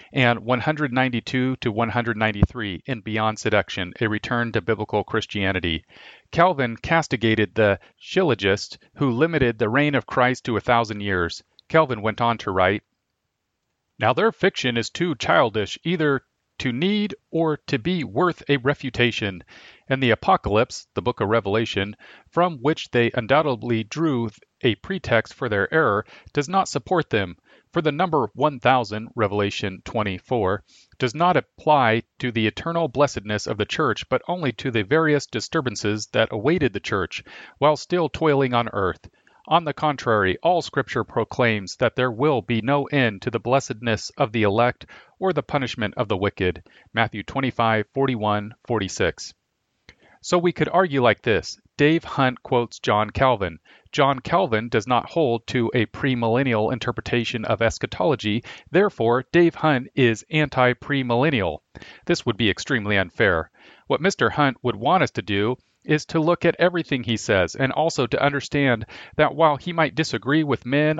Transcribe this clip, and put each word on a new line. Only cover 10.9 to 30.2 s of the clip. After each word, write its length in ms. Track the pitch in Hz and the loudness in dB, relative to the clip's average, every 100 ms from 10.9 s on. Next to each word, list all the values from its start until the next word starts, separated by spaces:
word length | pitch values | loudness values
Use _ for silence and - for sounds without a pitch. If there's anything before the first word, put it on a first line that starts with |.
| 107 | -4
years. 420 | 101 92 85 - _ _ _ | -2 0 -2 -6 _ _ _
Calvin 320 | 160 147 110 | 2 2 0
went 180 | 107 104 | -2 2
on 180 | 117 110 | 0 0
to 120 | - | -2
write, 320 | 92 92 104 - _ _ _ _ _ _ _ _ _ _ - | 2 2 2 -6 _ _ _ _ _ _ _ _ _ _ -2
"Now 140 | 110 | 0
their 220 | 127 220 | 2 0
fiction 420 | - 190 - 127 117 | 2 -2 0 -2 -2
is 140 | 110 | -4
too 260 | - 175 135 | -4 -4 -2
childish 640 | - 170 123 107 98 - 165 | 2 4 4 0 -4 -6 -4
either 380 | 175 151 135 - _ _ - | 0 0 0 -4 _ _ -6
to 160 | 131 | -4
need 420 | 123 185 208 208 - _ | -2 0 0 -2 -6 _
or 240 | 160 160 147 - | -2 0 -2 -4
to 120 | 139 | -4
be 240 | 135 185 | -2 -4
worth 400 | 127 107 180 - - | -2 0 0 -2 -2
a 80 | 139 | 0
refutation, 840 | 123 143 135 - 120 - 104 90 - - - - - | 0 -2 -6 0 0 0 -4 -6 -16 -20 -20 -20 -4
and 160 | 135 | 0
the 60 | 127 | 2
Apocalypse, 800 | 107 - 190 - 104 127 - - | 2 2 2 2 2 2 -4 -8
the 80 | - | -4
book 200 | 92 - | -4 -2
of 80 | 101 | 0
Revelation, 680 | 113 101 107 113 185 202 214 - - _ | 0 2 0 0 -2 -4 -6 -20 -20 _
from 260 | 170 180 147 | 0 0 0
which 340 | 131 160 - | -2 -2 0
they 200 | 123 117 | 2 2
undoubtedly 720 | - 110 139 151 117 120 113 107 | 0 2 2 2 -4 -2 -2 -2
drew 440 | 147 165 127 113 - _ _ | -4 -2 -2 -4 -8 _ _
a 160 | 127 101 | -2 -2
pretext 580 | - 190 - 113 - | -6 -8 0 0 0
for 140 | - 127 | -8 -2
their 260 | 104 98 | 0 0
error, 320 | 160 135 101 - - - | 2 2 0 -4 -18 -6
does 160 | 147 143 | -4 -2
not 180 | 190 180 | -2 -2
support 420 | 143 - 180 - | -6 -2 -2 0
them, 280 | 110 92 87 _ _ _ | -2 -2 -8 _ _ _
for 100 | 170 | -2
the 120 | 151 | -2
number 360 | 143 185 156 110 | 0 0 0 0
one 260 | 117 147 131 | 0 -2 0
thousand, 480 | - 131 107 107 117 - | 2 2 0 -6 -8 -2
Revelation 680 | 104 104 101 - 101 92 - | 0 0 -2 -2 -6 -6 -6
twenty-four, 800 | 117 104 92 | -4 -2 -6